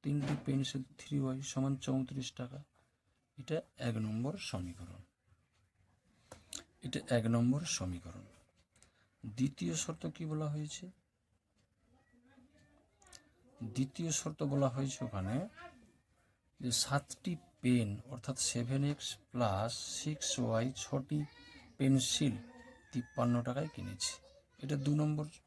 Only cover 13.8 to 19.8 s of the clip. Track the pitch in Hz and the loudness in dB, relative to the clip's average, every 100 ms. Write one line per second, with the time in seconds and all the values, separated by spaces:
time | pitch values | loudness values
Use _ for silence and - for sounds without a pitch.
13.8 | 135 - 165 151 156 151 147 139 139 123 | -2 0 -2 -2 -4 -2 0 4 4 2
14.8 | 135 - 120 104 95 127 202 - - - | -2 -2 -4 -2 0 0 -2 -8 -16 -16
15.8 | - _ _ _ _ _ _ _ 123 117 | -20 _ _ _ _ _ _ _ -2 0
16.8 | - 139 - - - 165 - _ 127 123 | 2 0 0 -8 -4 -4 -8 _ 4 6
17.8 | 107 104 - 127 - 131 - - 117 135 | 4 -2 -8 -8 -6 -2 0 0 0 2
18.8 | 143 147 - - - 123 117 95 113 - | 2 0 -6 -8 -6 2 2 4 0 -2